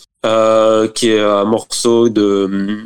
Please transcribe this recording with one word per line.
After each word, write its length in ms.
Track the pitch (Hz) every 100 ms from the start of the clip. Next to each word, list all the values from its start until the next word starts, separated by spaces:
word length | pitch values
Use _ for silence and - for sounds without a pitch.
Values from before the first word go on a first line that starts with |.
| - _ 113
euh, 600 | 113 110 110 110 110 110
qui 220 | - 117
est 100 | 110
un 240 | 104 101
morceau 640 | 104 117 - - 120 117 117
de, 760 | 107 104 98 98 98 98 107